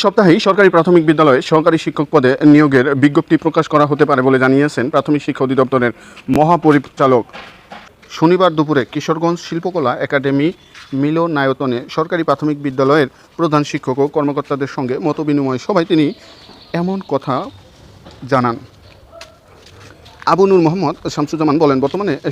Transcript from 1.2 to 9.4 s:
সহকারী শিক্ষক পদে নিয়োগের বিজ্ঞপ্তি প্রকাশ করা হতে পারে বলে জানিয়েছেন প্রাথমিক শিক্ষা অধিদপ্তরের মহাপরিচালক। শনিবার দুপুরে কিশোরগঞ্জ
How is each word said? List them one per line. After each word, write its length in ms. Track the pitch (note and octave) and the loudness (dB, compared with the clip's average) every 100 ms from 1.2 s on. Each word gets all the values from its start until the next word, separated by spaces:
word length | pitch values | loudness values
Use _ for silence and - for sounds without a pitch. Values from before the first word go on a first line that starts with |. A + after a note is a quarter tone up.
| D3+ B2+ - | 4 2 2
সহকারী 280 | D#3 E3 D#3+ E3 | 0 2 0 -2
শিক্ষক 220 | D#3 D3 | -6 0
পদে 180 | D#3 B2+ C3+ D3+ | 2 2 4 6
নিয়োগের 320 | D3 D3+ C3+ C#3+ C#3 | 6 6 2 2 2
বিজ্ঞপ্তি 320 | D3 D3+ - D#3+ | 2 2 0 0
প্রকাশ 220 | E3 D#3+ D3+ | 0 -2 0
করা 120 | D3 D3 | 0 2
হতে 120 | D3 C#3+ | 0 0
পারে 120 | C3 C3 | 2 2
বলে 100 | C3 | 2
জানিয়েছেন 420 | C3 C3+ D3 D3 C#3 | 2 2 0 -2 -2
প্রাথমিক 280 | D3 D3 D3 - | -2 0 -2 -2
শিক্ষা 200 | C3+ C3 | -4 -2
অধিদপ্তরের 460 | C3 B2+ C3 A#2+ - - - - C3+ | 0 0 0 -2 -4 -16 -14 -4 0
মহাপরিচালক। 880 | D#3 E3+ D#3 C#3+ - - C3+ B2 - - - - - - - _ - - | 2 2 2 0 -2 -2 2 2 -2 -14 -20 -20 -20 -20 -20 _ -16 -2
শনিবার 340 | D#3+ F3+ F#3 D#3 | 0 2 2 0
দুপুরে 240 | D3+ C#3+ A2 | 0 0 -2
কিশোরগঞ্জ 460 | D3 D3+ D#3+ E3+ E3+ | -6 -6 -2 -2 -4